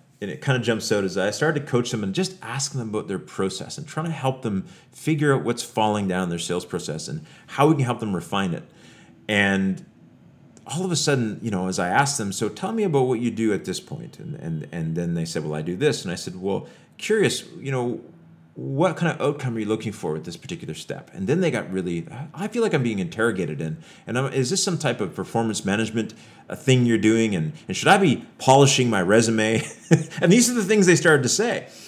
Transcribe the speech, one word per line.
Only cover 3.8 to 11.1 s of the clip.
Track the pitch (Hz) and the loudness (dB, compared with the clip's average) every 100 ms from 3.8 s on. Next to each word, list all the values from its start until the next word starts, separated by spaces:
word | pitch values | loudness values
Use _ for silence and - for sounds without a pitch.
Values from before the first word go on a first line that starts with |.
| - | -10
trying | 156 170 | -6 -6
to | |
help | 143 131 131 | -2 -2 -2
them | - 190 175 - - | -4 -4 -6 -14 -20
figure | - - 151 147 | -6 -2 2 4
out | 135 | 2
what's | 104 120 | 2 -4
falling | - - 107 104 98 | -4 0 2 2 0
down | 92 90 | 0 -2
in | |
their | 85 | -4
sales | - 90 | -4 -4
process | - 87 82 78 - | -4 -6 -6 -8 -8
and | 76 - - - | -10 -12 -20 -4
how | - 151 | 4 4
we | |
can | 147 123 | 4 0
help | 113 | -2
them | 110 87 | -4 -4
refine | - 98 95 | -2 -2 -2
it. | 80 - - - - - - - | -4 -10 -20 -20 -20 -20 -12 0
And | 104 98 98 95 90 - - - - - - - - - | 2 4 2 0 -4 -10 -20 -20 -20 -20 -20 -20 -20 -10
all | 156 190 | -4 -2
of | |
a | 156 | 0
sudden, | 151 | 2